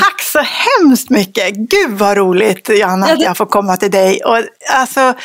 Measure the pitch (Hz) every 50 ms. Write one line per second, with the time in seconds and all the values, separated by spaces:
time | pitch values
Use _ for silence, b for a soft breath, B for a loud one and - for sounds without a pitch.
0 | - - - - - - - 302 285 - - - - 453 539 480 359 294 262 -
1 | - - 254 220 196 190 - 226 196 185 202 202 220 240 - 403 392 294 208 196
2 | 214 202 202 202 196 185 180 180 214 214 190 185 - - 214 202 214 185 185 185
3 | 196 - 320 254 302 - 175 - - - - 208 202 196 185 180 - 202 180 196
4 | 190 185 190 190 - 247 233 226 226 226 - _ - - - 254 262 247 - 277
5 | 262 262 254 254 B